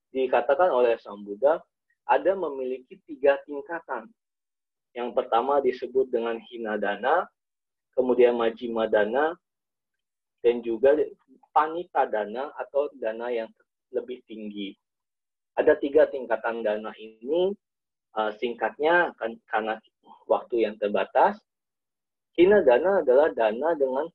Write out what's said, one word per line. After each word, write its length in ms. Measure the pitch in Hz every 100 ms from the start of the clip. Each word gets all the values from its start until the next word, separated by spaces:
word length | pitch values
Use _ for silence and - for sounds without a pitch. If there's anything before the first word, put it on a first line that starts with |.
| _
dikatakan 640 | 131 127 127 - - 180
oleh 240 | 123 120 113
Sang 240 | 110 104
Buddha 400 | 104 104 139 175 _ _ _ _ -
ada 240 | 139 160
memiliki 640 | 196 160 135 127 127 - 196
tiga 320 | _ 135 139 139
tingkatan. 640 | - 143 143 165 - 123 110 _ _ _ _ _ _ _ _ 120
Yang 180 | 120
pertama 460 | 127 - 113 131 143
disebut 480 | 127 123 123 127 127
dengan 320 | 120 117 113 -
hina 300 | 117 110 104
dana, 480 | 104 101 127 170 - _ _ _ _ _ _
kemudian 400 | - 127 123 120
majima 540 | 120 113 113 120 113 110
dana, 480 | 107 104 131 160 180 _ _ _ _ _ _ _ _ _ _
dan 240 | 120 120
juga 320 | 117 110 135 151 - - _ _ _
panita 560 | 156 156 165 180 143 127
dana 400 | 107 104 117 147 131
atau 320 | 127 139 143 131
dana 320 | 113 113 120
yang 240 | 120 113 _ _ _ _
lebih 320 | 117 123 123
tinggi. 480 | _ 110 107 104 98 - _ _ _ _ _ _ _
Ada 240 | - 139 151
tiga 320 | 143 147 143
tingkatan 560 | 135 117 110 117 117 110
dana 240 | 107 107 107
ini, 560 | 110 110 120 170 185 202 _ _ _ _ _ 110
eh, 120 | 107 107
singkatnya 720 | 123 117 110 123 151 175 151
kan, 240 | - 113 117 -
karena 320 | 110 110 107 _ _ - - -
waktu 400 | 107 - 120 107
yang 80 |
terbatas, 640 | 107 101 98 95 127 185 208 _ _ _ _ _ _ _ _ _
hina 320 | - 180 208 147
dana 400 | 123 175 196 135
adalah 240 | 131 160
dana 480 | 123 110 113 156 156
dengan 320 | 131 135 165